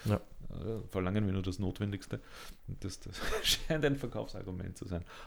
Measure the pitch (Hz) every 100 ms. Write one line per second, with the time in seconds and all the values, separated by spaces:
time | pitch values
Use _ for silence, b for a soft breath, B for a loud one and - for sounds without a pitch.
0 | 107 104 - - - - 110 113 95 95
1 | 92 107 101 98 95 92 92 - 101 98
2 | - - B B B - - 139 - -
3 | - - - 440 - - - 156 143 139
4 | 120 110 113 95 95 90 92 - 92 87
5 | - B